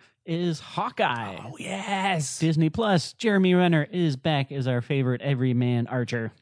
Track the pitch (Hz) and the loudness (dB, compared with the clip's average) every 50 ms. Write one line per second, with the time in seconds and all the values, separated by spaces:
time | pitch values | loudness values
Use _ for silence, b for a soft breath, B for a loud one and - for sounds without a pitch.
0 | b b b b _ - 165 170 175 175 160 147 - - - - 202 240 247 - | b b b b _ -6 -4 -2 -2 -2 -4 -4 -8 -10 -6 -6 -6 -4 -2 0
1 | 214 156 123 117 113 101 95 - - - 139 - - - 185 196 190 185 202 190 | 0 0 0 -2 -4 -6 -8 -10 -12 -12 -12 -12 -10 -8 -8 -8 -6 -4 -4 -2
2 | 190 196 185 165 147 - - - 160 160 160 151 165 160 - - 226 214 190 170 | 0 0 0 0 -2 -4 -4 0 0 2 2 4 2 2 2 0 0 2 2 2
3 | - - - - - 226 208 196 190 185 180 180 180 175 170 156 147 - - 180 | 2 -2 -6 -4 0 2 4 4 4 6 6 6 6 6 4 4 2 0 -2 0
4 | 175 160 139 131 - 165 156 143 135 - 143 139 127 131 127 120 120 - 147 139 | 0 0 0 0 0 0 0 0 0 -2 -4 -4 -2 0 0 -2 -2 -2 -2 0
5 | 135 127 123 - - 139 139 123 127 127 123 120 123 123 123 120 120 - - 127 | 0 0 0 -2 -2 -2 -2 0 0 0 2 2 2 2 2 0 0 -2 -2 -4
6 | 120 110 - 120 113 110 - _ | -4 -2 -4 -4 -4 -6 -10 _